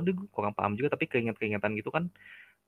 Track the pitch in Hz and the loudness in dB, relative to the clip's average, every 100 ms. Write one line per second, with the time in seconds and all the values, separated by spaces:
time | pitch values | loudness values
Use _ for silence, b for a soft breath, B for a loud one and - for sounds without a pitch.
0 | 175 185 202 - 104 104 98 104 143 139 | 2 0 -4 -2 -2 2 0 2 0 0
1 | 160 127 113 107 110 104 104 107 107 156 | 0 2 0 0 0 0 0 -2 -2 -2
2 | 175 - B B B B | -2 -6 B B B B